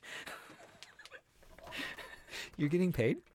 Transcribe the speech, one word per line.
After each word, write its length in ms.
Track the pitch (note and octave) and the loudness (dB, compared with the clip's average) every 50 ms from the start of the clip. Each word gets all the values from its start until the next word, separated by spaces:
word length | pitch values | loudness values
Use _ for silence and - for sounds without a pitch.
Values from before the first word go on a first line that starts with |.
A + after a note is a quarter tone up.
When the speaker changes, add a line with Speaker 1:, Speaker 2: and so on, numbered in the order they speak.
| - | -4
Speaker 1:
<laughs> 40 | - - - - - - - - - - - - - - - - - - - - - - - - _ _ - - - - - - - - - - - - - - - - - - - - - - - - - | -10 -12 -10 -10 -10 -12 -12 -14 -16 -18 -18 -20 -20 -18 -20 -20 -20 -20 -20 -18 -18 -18 -18 -20 _ _ -20 -20 -20 -20 -18 -14 -10 -8 -6 -6 -6 -6 -8 -12 -14 -14 -18 -16 -12 -10 -10 -10 -8 -2 0
Speaker 2:
You're 120 | D3+ C#3+ | 2 4
getting 220 | D#3+ F3 F#3 F3+ | 6 6 6 6
paid? 260 | - - A2 A#2+ - F4 - _ _ | 6 6 6 6 4 4 0 _ _